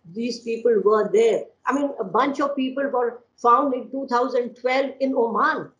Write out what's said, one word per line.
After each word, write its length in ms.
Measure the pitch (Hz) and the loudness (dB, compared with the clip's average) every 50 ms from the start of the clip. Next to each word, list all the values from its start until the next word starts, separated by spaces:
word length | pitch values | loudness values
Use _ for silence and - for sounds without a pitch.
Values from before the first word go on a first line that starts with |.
| _ 170 165 | _ -14 -10
these 260 | 214 233 240 226 - | -6 -6 -6 -6 -8
people 400 | - 226 226 226 226 247 233 208 185 | -8 -8 -6 -2 0 2 2 2 4
were 240 | 202 214 214 208 170 170 | 4 4 4 2 2 2
there. 320 | 208 226 226 202 165 - - _ _ - | 4 4 4 2 0 -2 -8 _ _ -4
I 60 | 247 254 | -4 -2
mean, 180 | 285 285 277 - - | -2 -2 -4 -4 -6
a 60 | 220 | -6
bunch 360 | 185 160 226 254 285 262 - | -2 0 0 0 0 0 -2
of 140 | 294 277 - | -2 -2 -2
people 320 | 269 262 262 - 277 277 269 - | -2 -4 -4 -2 -4 -4 -2 -2
were 260 | 247 247 233 226 - - _ _ | -2 -2 -2 -4 -8 -14 _ _
found 360 | _ - 240 247 262 294 277 254 | _ 4 4 6 6 4 2 -2
in 160 | 247 220 - | -4 -6 -8
two 160 | - 269 269 233 | -8 -8 -6 -2
thousand 460 | 240 240 254 254 - 254 240 233 - - | 0 0 0 0 0 -2 -2 -4 -6 -6
twelve 300 | - 254 262 269 277 269 - - | -4 -2 0 0 0 -2 -4 -4
in 140 | 269 269 262 | -2 -2 0
Oman 560 | - 233 226 226 208 262 302 311 247 160 - - _ | 0 0 0 0 0 0 0 0 -2 -6 -12 -16 _